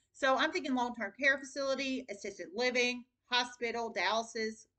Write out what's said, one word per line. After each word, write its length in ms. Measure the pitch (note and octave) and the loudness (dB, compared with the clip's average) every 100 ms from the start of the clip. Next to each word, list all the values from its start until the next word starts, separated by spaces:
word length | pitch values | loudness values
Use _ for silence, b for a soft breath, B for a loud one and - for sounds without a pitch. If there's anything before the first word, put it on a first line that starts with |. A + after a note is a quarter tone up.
| _ | _
So 240 | - C4+ B3+ | 0 4 4
I'm 160 | D#4 | 4
thinking 240 | F4+ C#4 B3+ | 0 0 0
long-term 380 | B3 A#3 G3+ - | 0 -2 -8 0
care 200 | C#4 C#4 | 2 2
facility, 680 | C#4 C#4+ C4+ C4+ C4+ C4 - | -2 -4 -2 0 -2 -4 -6
assisted 380 | G3+ G#3 G3 E3 | -8 -8 -10 -10
living, 520 | G3 B3 B3 B3 B3 - _ _ | 0 2 4 2 0 -10 _ _
hospital, 600 | B3 B3 - A#3 A3+ A#3 | 0 0 -4 -4 -2 -4
dialysis, 720 | G#3 F3+ A3 A3+ A3+ A3 A3 - | 0 2 2 -2 -4 -4 -6 -18